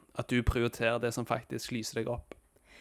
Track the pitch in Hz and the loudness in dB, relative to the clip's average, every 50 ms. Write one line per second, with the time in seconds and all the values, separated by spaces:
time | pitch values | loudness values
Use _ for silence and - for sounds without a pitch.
0 | - _ - - - - 127 123 113 - - 120 117 117 - - 117 113 120 117 | -14 _ -6 -6 -2 2 2 4 4 4 4 4 2 2 2 2 2 2 2 2
1 | 120 117 - 127 113 - 120 117 - - 131 117 - - 123 113 110 - - 117 | 0 -2 -2 -2 -2 0 -2 -2 -2 -4 -8 -6 -6 -4 -4 -4 -4 -4 -2 -2
2 | 113 123 120 117 - - - _ _ _ _ _ _ - - - | -2 -2 -4 -6 -8 -12 -18 _ _ _ _ _ _ -20 -6 -2